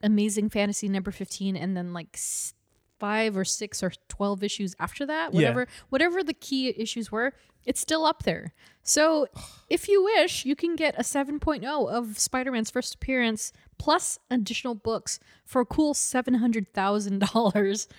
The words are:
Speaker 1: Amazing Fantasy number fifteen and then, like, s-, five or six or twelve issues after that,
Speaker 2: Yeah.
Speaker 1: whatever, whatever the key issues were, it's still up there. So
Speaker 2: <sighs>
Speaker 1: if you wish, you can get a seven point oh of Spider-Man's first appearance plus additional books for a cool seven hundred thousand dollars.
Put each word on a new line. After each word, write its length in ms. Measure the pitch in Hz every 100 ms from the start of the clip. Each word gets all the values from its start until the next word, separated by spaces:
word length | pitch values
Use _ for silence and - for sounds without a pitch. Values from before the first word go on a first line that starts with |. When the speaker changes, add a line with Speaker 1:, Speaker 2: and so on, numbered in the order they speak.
Speaker 1:
Amazing 460 | 214 208 214 208 214
Fantasy 360 | 214 202 202 208
number 220 | 196 196
fifteen 440 | 190 196 - 196 190
and 200 | 175 185
then, 160 | 180
like, 180 | 175 160
s-, 400 | - - - - - _ _ _ -
five 360 | 202 214 226 190
or 80 |
six 380 | 190 - 208 -
or 100 | 185 - -
twelve 360 | - 202 202
issues 320 | 208 - 196 185
after 280 | 180 - 285
that, 260 | 311 330
Speaker 2:
Yeah. 60 | 170
Speaker 1:
whatever, 280 | 156 233 247 - -
whatever 340 | 262 339 349
the 120 | 320 -
key 340 | - 269 262 202
issues 340 | 220 233 220
were, 220 | 214 247 - _ _ -
it's 140 | 294
still 260 | - 320 320
up 160 | 320
there. 300 | - 165 - - - _
So 420 | - - 311 311 277 - -
Speaker 2:
<sighs> 220 | - -
Speaker 1:
if 160 | 339 -
you 140 | 403
wish, 420 | 381 440 330 - 254
you 100 | 277
can 200 | 339 330
get 180 | 311 -
a 40 |
seven 360 | 247 285 277 294
point 240 | 320 285 254
oh 220 | 294 226
of 320 | 226 233 208
Spider-Man's 500 | - 254 254 247 220
first 240 | 247 -
appearance 580 | - - 262 233 220 - - _ -
plus 400 | - 330 - - -
additional 460 | 247 196 226 254 226
books 440 | - 220 - - _ _ -
for 160 | 254
a 40 | 240
cool 300 | - 302 285
seven 400 | - 254 254 247
hundred 360 | 240 226 190 -
thousand 460 | 190 208 202 196 202
dollars. 540 | 226 226 208 196 208 -